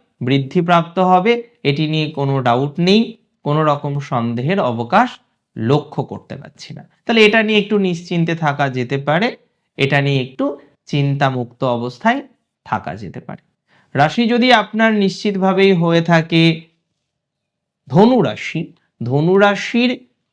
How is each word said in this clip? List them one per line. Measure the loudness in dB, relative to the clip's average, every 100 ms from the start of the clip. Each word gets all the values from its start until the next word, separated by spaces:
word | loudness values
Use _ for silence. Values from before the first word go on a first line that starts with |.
| _ -8
বৃদ্ধিপ্রাপ্ত | -2 -2 0 -2 2 2 0 0
হবে, | 2 4 2 -2 -4 _
এটি | -4 -2 -2
নিয়ে | -2 -4
কোনো | -4 -2 0
ডাউট | 0 0 -2 -2
নেই, | 2 2 0 -8 _ _
কোনো | -4 0
রকম | 0 -2 -4 -8
সন্দেহের | -6 -4 -4 -4 -2 -2
অবকাশ | -2 -4 0 0 0 -4 _ _ _ -6
লক্ষ্য | 0 0 0 -8
করতে | -8 -12 -14 -16
পারছি | -18 -20 -20
না। | -20 -20 _ -2
তাহলে | 4 6
এটা | 4
নিয়ে | 2 0
একটু | 0 0
নিশ্চিন্তে | 0 -4 -4 -2 -2 -2
থাকা | -2 -2 -2
যেতে | -4 -4 -4
পারে, | -2 0 -2 -6 _ _ _ -4
এটা | 0 2
নিয়ে | 2 0
একটু | -2 -4 -6 -6 _ _ -6
চিন্তামুক্ত | -2 0 0 -2 -2 -8 -4
অবস্থায় | -2 -2 -6 -4 -4 -4 -6 _ _ _ -8
থাকা | -8 -8 -12
যেতে | -14 -14
পারে। | -16 -18 _ _ _ _ _
রাশি | 0 0 0 0
যদি | 2 4
আপনার | 4 2 0 0
নিশ্চিতভাবেই | 2 0 -2 -4 0 0 4 4
হয়ে | 4 2 2
থাকে | 2 2 2 2 2 0 -8 _ _ _ _ _ _ _ _ _ _ _ 0
ধনু | 4 4 4
রাশি, | 0 -4 -8 -8 -10 _ _ -10
ধনু | -2 0 2 4
রাশির | 4 2 -2 0 0 -2 -12 _ _